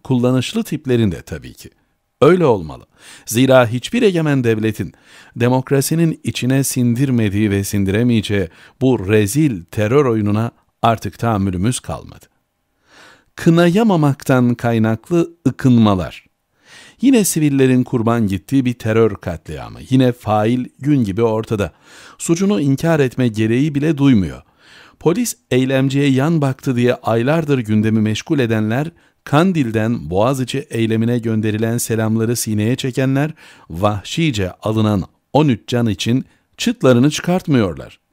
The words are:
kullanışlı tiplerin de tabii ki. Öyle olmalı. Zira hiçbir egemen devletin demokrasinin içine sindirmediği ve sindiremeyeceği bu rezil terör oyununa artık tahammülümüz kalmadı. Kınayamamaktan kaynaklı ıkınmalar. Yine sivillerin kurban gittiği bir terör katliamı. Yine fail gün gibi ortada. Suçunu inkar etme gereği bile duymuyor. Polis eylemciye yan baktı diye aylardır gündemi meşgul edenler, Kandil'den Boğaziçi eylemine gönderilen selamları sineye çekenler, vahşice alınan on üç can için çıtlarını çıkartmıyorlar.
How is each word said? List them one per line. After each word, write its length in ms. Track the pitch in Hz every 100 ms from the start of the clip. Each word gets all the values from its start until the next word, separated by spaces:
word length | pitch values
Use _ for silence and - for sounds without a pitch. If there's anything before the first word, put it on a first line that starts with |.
kullanışlı 600 | - 127 123 127 123 226
tiplerin 480 | 220 151 131 120 110
de 100 | 71
tabii 300 | - 80 64
ki. 180 | - - _ _ _ _ _
Öyle 260 | 135 180 160
olmalı. 400 | 104 78 64 - _ - - -
Zira 400 | 113 131 131 120
hiçbir 360 | 120 - 233
egemen 420 | 226 175 156 139
devletin 480 | 117 110 110 107 90 - _ - - -
demokrasinin 840 | 120 127 - 139 135 160 165 151
içine 400 | - - 123 135
sindirmediği 840 | 135 135 120 117 139 123 107 98 107
ve 140 | 98
sindiremeyeceği 840 | 98 104 98 98 123 117 - 101 87 - - _
bu 280 | 131 117 95
rezil 560 | 107 101 131 156 101
terör 400 | 82 - 107 135
oyununa 460 | 135 110 104 104 117 _ _ _
artık 360 | 117 110 101 -
tahammülümüz 640 | 117 107 98 90 101 127
kalmadı. 460 | - 67 - - _ _ _ _ _ _ _ - - _ _
Kınayamamaktan 1200 | - - 165 175 185 233 175 147 131 - 127 123
kaynaklı 800 | 120 120 117 110 110 - 170 170 - -
ıkınmalar. 800 | - 135 120 107 98 85 - _ _ _ _ _ - - _
Yine 240 | 254 262
sivillerin 600 | 190 - 151 139 131 127
kurban 420 | 123 127 110 117 104
gittiği 380 | 95 - 135
bir 100 | 123
terör 400 | 120 113 110 113
katliamı. 640 | 101 - 82 - 78 113 107 -
Yine 220 | 131 127
fail 540 | 120 - 107 107 123 123 _
gün 260 | 135 143
gibi 180 | 107 95
ortada. 500 | 117 110 110 110 87 _ _ - - -
Suçunu 420 | - 170 196 208
inkar 400 | 143 135 165 160
etme 280 | 131 - 127
gereği 460 | 107 110 120 156
bile 240 | 143 147 147
duymuyor. 440 | 139 117 85 64 _ _ _ - - _
Polis 360 | 151 185 240 - _
eylemciye 600 | 127 131 135 135 139 143
yan 300 | 131 147 165
baktı 360 | 139 131 - 120
diye 180 | 120
aylardır 640 | 123 - 113 120 160 156 135
gündemi 420 | 107 107 110 110
meşgul 380 | 107 107 - 156
edenler, 520 | 117 110 107 120 160 _ _ _
Kandil'den 840 | - 143 185 170 120 110 110 117 73
Boğaziçi 480 | 90 113 139 127 135
eylemine 600 | - 120 113 110 113 123
gönderilen 600 | 113 110 110 104 113 117
selamları 580 | - 110 110 110 110 120
sineye 400 | - 104 107 131
çekenler, 540 | 135 123 131 135 156 - - - _
vahşice 840 | 80 104 104 - - 160 110 90
alınan 520 | - 104 110 107 101 - _ _
on 160 | 135 156
üç 200 | 110 -
can 180 | 123 117
için 380 | 98 113 127 - _ _ _
çıtlarını 540 | - 240 143 120 139
çıkartmıyorlar. 880 | 151 - 180 - 135 98 73 62 _ _